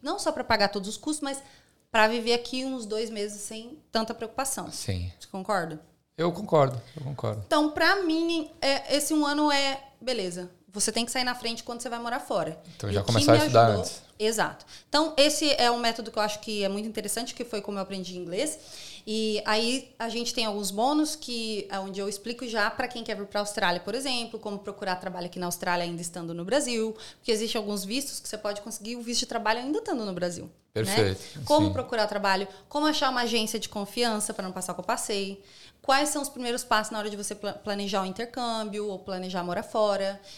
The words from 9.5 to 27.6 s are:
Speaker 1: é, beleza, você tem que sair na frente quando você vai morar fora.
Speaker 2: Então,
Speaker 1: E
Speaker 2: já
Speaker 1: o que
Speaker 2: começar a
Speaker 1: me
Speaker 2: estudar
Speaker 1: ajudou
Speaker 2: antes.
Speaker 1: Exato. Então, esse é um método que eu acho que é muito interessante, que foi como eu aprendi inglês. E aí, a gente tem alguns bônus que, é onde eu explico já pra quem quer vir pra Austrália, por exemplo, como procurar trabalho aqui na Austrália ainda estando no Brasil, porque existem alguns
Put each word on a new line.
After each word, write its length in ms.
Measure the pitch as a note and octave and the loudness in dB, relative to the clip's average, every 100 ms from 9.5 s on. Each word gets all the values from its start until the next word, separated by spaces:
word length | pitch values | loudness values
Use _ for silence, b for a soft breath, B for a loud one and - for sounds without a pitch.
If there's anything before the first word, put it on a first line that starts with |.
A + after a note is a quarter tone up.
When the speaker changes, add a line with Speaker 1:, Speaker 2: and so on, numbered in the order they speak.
Speaker 1:
é, 320 | C#4 C#4 C4+ - - | 4 2 0 -8 -8
beleza, 500 | A#3+ A#3+ F#3 F3 F3+ - _ | -4 -2 -2 -6 -10 -14 _
você 200 | G#3 G#3+ | -2 0
tem 140 | A#3 A#3 | 0 0
que 60 | |
sair 140 | C4 B3 | 0 -2
na 100 | B3 | -2
frente 260 | A#3 A#3 | -4 -6
quando 200 | - A#3+ | -8 -8
você 80 | A#3+ | -6
vai 100 | A#3 | -6
morar 220 | A#3 C4 | -4 -4
fora. 360 | - G#3 D#3 - - - | 0 0 0 -6 -14 -8
Speaker 2:
Então, 120 | G2+ | -2
Speaker 1:
E 40 | |
Speaker 2:
já 80 | G2+ | 0
Speaker 1:
o 20 | |
que 40 | A2+ | 2
Speaker 2:
começar 220 | A2+ - | 4 8
a 20 | - | 8
Speaker 1:
me 60 | |
Speaker 2:
estudar 240 | - A#2 A2+ | 8 8 8
Speaker 1:
ajudou 160 | G#2 | 6
Speaker 2:
antes. 200 | - - - - | 0 -8 -14 -2
Speaker 1:
Exato. 480 | A3 G#3+ D#3+ - - B B | 0 2 0 -4 -18 B B
Então, 260 | D4 D#4+ D#4 | 2 4 6
esse 340 | D4 D4 D4+ - | 6 6 2 4
é 100 | A#3+ | 4
um 80 | A#3+ | 4
método 320 | A#3 A3+ A3 | 2 0 -2
que 60 | G#3+ | 0
eu 60 | |
acho 160 | G#3 - | 0 -2
que 240 | A3+ G#3 | -4 0
é 60 | G3 | 0
muito 180 | G3+ A3 | -2 -4
interessante, 480 | G#3+ G3+ A#3 A#3+ - | -4 -4 -4 -4 -6
que 80 | |
foi 180 | A#3+ G#3 | -6 -6
como 180 | G3+ G3+ | -4 -6
eu 20 | |
aprendi 340 | G3 G3 F3+ F3+ | -6 -6 -8 -8
inglês. 400 | E3+ F#3 D4+ - B B B B - | -6 -2 -2 -4 B B B B -4
E 380 | A3 A3 G#3 - | 0 0 0 2
aí, 480 | A3 A#3 C4+ - - | 2 2 0 -4 -8
a 80 | A3+ | -6
gente 260 | A3+ A#3+ | -4 -2
tem 120 | B3 A3 | 0 0
alguns 260 | G#3 G3 | -2 -2
bônus 460 | G3+ B3+ D4+ D4+ - | 2 4 4 2 -2
que, 500 | - A#3 A3+ G#3 - | -6 -4 -2 -4 -4
é 80 | F#3+ | -6
onde 200 | F#3+ F#3+ | -6 -4
eu 80 | G3 | -4
explico 400 | G3+ A3+ A#3+ A#3+ | -4 -6 -6 -2
já 240 | A3 G#3 | 0 0
pra 160 | - A#3+ | 0 -4
quem 160 | A#3 | -4
quer 140 | A3+ G3+ | -6 -6
vir 80 | G3+ | -4
pra 140 | G#3 | -2
Austrália, 400 | G#3 - F#3 F3 | -2 0 2 2
por 120 | F#3 | -2
exemplo, 460 | A#3+ C4+ B3 A#3 A3 | -4 -2 -2 -4 -6
como 200 | G#3+ G3+ | -6 -6
procurar 360 | G3+ G3 F#3+ F3+ | -8 -6 -4 -4
trabalho 300 | F#3+ F3+ F3 | -4 -6 -8
aqui 120 | F3+ | -6
na 100 | F3 | -4
Austrália 360 | - F#3 F3 | -4 0 0
ainda 180 | E3+ E3+ | 0 -4
estando 320 | E3+ F3+ E3 | -8 -8 -8
no 120 | E3+ F3+ | -6 0
Brasil, 500 | C4+ B3 A3+ A3 A3 B B | 0 2 0 -2 -4 B B
porque 140 | - | -2
existem 260 | A3 A3+ | 0 0
alguns 240 | A#3 | -2